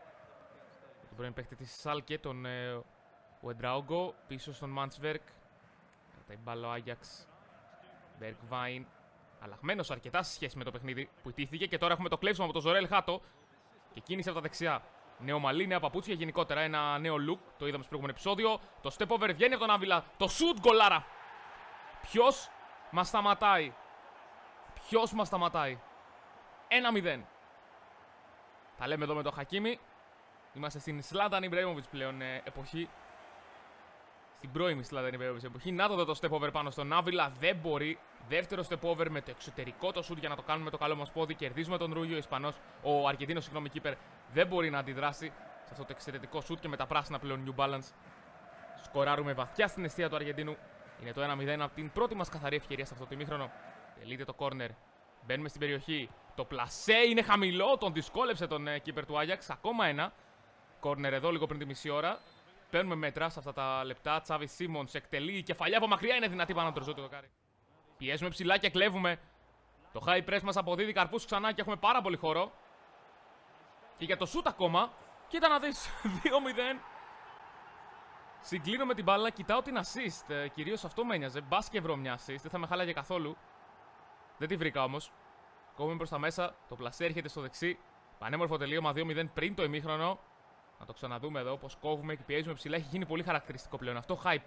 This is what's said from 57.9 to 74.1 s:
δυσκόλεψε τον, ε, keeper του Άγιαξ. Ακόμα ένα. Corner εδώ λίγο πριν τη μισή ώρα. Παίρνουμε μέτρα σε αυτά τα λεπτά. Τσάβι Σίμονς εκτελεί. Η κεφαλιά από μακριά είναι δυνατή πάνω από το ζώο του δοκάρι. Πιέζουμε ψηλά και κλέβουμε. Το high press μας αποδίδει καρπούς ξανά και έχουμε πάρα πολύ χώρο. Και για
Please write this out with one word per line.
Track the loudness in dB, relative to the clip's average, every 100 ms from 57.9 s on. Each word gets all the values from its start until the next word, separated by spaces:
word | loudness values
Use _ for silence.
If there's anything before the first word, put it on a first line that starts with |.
δυσκόλεψε | 0 -2 0 0 0 -2
τον, | -2 -2
ε, | -4 -4
keeper | -6 -2
του | 0
Άγιαξ. | 0 -2 -4
Ακόμα | -6 -2 2 2
ένα. | 2 -2 -4 -20 -20 -20 -20 -20 -6
Corner | -2 0 0
εδώ | 2 2
λίγο | 2 0
πριν | -2
τη | -6
μισή | -6 -2
ώρα. | 0 0 -2 -8 -20 -20 -20 0
Παίρνουμε | 2 2 0
μέτρα | -2 0 -2
σε | -2
αυτά | -8
τα | -2 0 0
λεπτά. | -2 -2 0 0
Τσάβι | 2 -2 -2
Σίμονς | -4 -4 -2 -4
εκτελεί. | -6 -4 -2 -2 -2
Η |
κεφαλιά | -2 0 4 4
από | 6
μακριά | 4 4 2
είναι | 2
δυνατή | 0 0
πάνω | 2 0
από | 0
το |
ζώο | -4
του | -6
δοκάρι. | -8 -12 -16 _ _ _ _ _ _ -6
Πιέζουμε | -2 0 0
ψηλά | 0 4 4
και | 4
κλέβουμε. | 4 4 4 0 0 -6 -20 -20 -20 _ -20 -12
Το | -2 4
high | 4 4
press | 2
μας | 2 2
αποδίδει | 2 2 2
καρπούς | 2 2 0 -2
ξανά | 0 0
και | 0
έχουμε | -2 4
πάρα | 6 6
πολύ | 4 0
χώρο. | 2 2 0 -4 -20 -20 -20 -20 -20 -20 -20 -20 -20 -20 -20 -20 -20 -8
Και |
για | -2